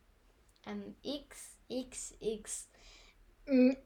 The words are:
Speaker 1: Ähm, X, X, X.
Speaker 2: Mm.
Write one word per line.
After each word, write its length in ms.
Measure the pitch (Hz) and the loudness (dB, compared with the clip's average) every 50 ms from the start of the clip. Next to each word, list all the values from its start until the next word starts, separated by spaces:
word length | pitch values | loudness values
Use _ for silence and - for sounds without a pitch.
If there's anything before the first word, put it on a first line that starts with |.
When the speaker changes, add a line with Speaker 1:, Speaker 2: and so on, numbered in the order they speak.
| _ _ _ _ _ - _ _ _ - _ _ - | _ _ _ _ _ -20 _ _ _ -20 _ _ -16
Speaker 1:
Ähm, 280 | 208 208 208 202 202 202 - - | -12 -12 -10 -10 -12 -16 -12 -10
X, 540 | - 269 - - - - - - - - - - _ | -8 -8 -8 -10 -16 -20 -20 -20 -20 -20 -20 -16 _
X, 460 | 233 254 254 - - - - - - - | -8 -8 -8 -8 -10 -12 -12 -12 -14 -6
X. 480 | - 208 220 214 208 - - - - - _ - - - - - - - - - - - - _ - | -4 -4 -4 -4 -8 -10 -10 -10 -10 -14 _ -20 -20 -20 -20 -20 -20 -20 -20 -20 -20 -20 -20 _ -4
Speaker 2:
Mm. 260 | - 277 254 254 254 269 - - | 4 6 8 8 8 8 4 -2